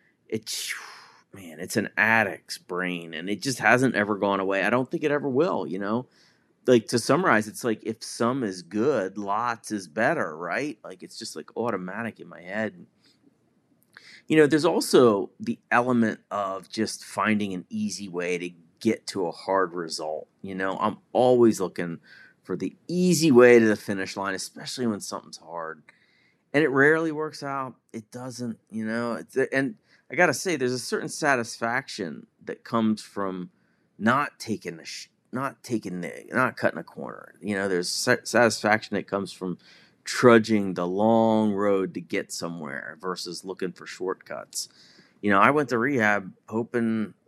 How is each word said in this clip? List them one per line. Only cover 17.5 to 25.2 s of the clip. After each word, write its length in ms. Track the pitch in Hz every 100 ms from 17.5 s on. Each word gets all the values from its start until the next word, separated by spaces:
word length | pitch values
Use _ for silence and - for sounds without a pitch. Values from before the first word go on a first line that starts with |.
an 120 | 90 -
easy 380 | 110 104 90 98
way 300 | 87 87 87
to 140 | 90 87 _ _
get 280 | 110 - -
to 180 | 101 85
a 60 |
hard 420 | - - 95 92
result. 540 | 87 80 80 78 78 - _
You 140 | 98 92
know, 220 | 95 92
I'm 180 | 107 98 _
always 460 | - 127 123 113 101
looking 400 | 87 - 87 85 - - - _
for 120 | - 92
the 200 | 92 - -
easy 440 | 175 180 151 160
way 280 | 120 123 120
to 60 | 110
the 100 | 104
finish 420 | - 98 95 101
line, 160 | 98
especially 540 | 95 - - 147 - 117
when 120 | 101
something's 380 | - 101